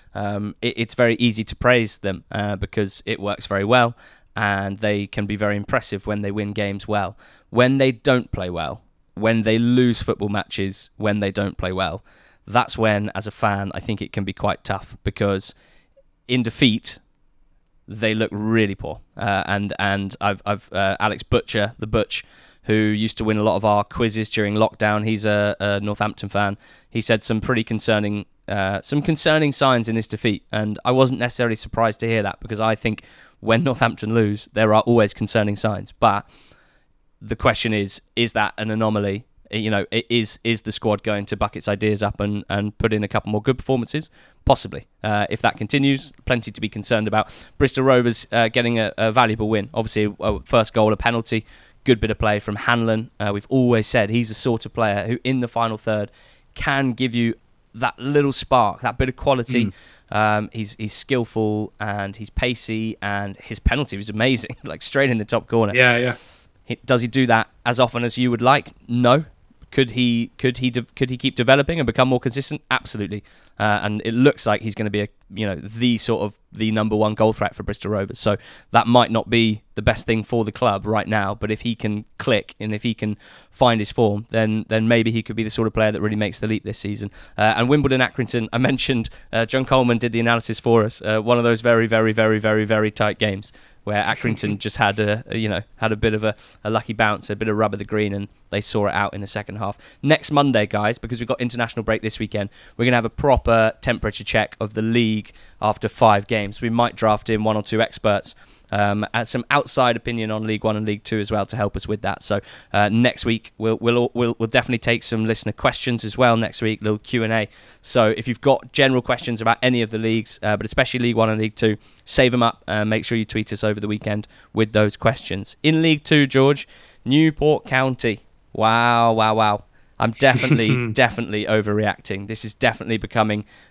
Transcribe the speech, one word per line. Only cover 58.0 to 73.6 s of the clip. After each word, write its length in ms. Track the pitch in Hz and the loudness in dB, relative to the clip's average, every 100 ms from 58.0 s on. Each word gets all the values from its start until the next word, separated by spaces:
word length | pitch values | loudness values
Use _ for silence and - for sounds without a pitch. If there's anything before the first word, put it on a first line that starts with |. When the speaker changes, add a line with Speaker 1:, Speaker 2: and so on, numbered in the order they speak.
| 127 147 143 | 0 2 2
Speaker 1:
spark, 500 | 131 - 131 104 - | -2 2 2 2 0
that 160 | 123 113 | -6 -2
bit 120 | 131 | -4
of 60 | - | -2
quality. 500 | - 131 117 123 104 | 0 0 0 0 -2
Speaker 2:
Mm. 80 | - - _ _ 104 | -6 -20 _ _ 0
Speaker 1:
Um, 340 | 107 107 107 | 2 0 -2
he's, 200 | - 104 - | -8 -10 -8
he's 160 | 104 | -8
skillful 800 | - - 131 113 110 107 107 107 - | -6 -2 -2 -2 -2 0 0 -4 -8
and 360 | 107 101 98 101 | -8 -6 -8 -10
he's 140 | 107 | -8
pacey, 680 | - 127 117 - 110 110 - | -2 -2 -2 -6 -4 -6 -6
and 340 | 101 101 101 98 | -4 -4 -6 -10
his 220 | - 107 | -12 -4
penalty 380 | - 123 143 98 | 0 0 -2 -6
was 120 | 104 | -8
amazing, 460 | 107 123 123 - - | 0 0 0 -4 -12
<laughs> 40 | |
like, 180 | 90 80 | -12 -10
straight 280 | - 139 139 | -4 0 0
in 80 | 117 | 0
the 80 | 104 | -2
top 220 | 113 - | -4 0
corner. 260 | 113 107 123 | 2 2 6
Speaker 2:
Yeah, 220 | 127 120 | 6 6
yeah. 180 | 123 - - - _ _ - | 0 -4 -10 -20 _ _ -10
Speaker 1:
He, 120 | 120 - | -10 0
does 160 | 123 | 0
he 60 | 117 | 2
do 180 | 131 127 | 0 4
that 220 | 113 110 _ 120 | 4 2 _ -4
as 140 | 123 | 2
often 240 | 123 120 | 2 2
as 140 | 120 123 | -4 0
you 120 | 123 | 0
would 100 | 117 | 2
like? 300 | 120 139 - - - | 4 4 0 -18 -4
No. 380 | 120 120 139 156 _ _ _ - | 2 4 4 2 _ _ _ -4
Could 200 | - 127 | 0 0
he, 380 | 113 123 117 117 - | 2 0 0 -2 -2
could 220 | 123 127 | -2 0
he 100 | 127 | -2
de-, 140 | 120 113 - | -2 -6 -4
could 140 | 127 | -4
he 80 | 127 | -2
keep 180 | 135 - | -4 0
developing 440 | 120 139 139 165 | 4 4 4 0
and 80 | 123 | -2
become 200 | 117 131 | 2 2
more 120 | 127 | 2
consistent? 420 | 127 123 135 147 - | 0 -4 -6 -8 -2
Absolutely. 540 | 131 - 107 101 104 - _ _ | -4 -2 -8 -6 -8 -12 _ _
Uh, 200 | - | -4